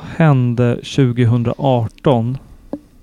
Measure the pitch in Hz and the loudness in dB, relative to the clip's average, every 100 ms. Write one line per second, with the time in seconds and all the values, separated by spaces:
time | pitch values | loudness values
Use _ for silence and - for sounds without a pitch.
0 | - - 160 135 123 117 120 - - - | -16 0 2 4 2 0 0 0 -4 -2
1 | 131 120 117 120 117 - 139 123 110 - | 0 2 2 2 0 -2 0 0 -2 -4
2 | 156 120 117 135 - - - - - _ | 0 0 0 -6 -12 -20 -16 -16 -16 _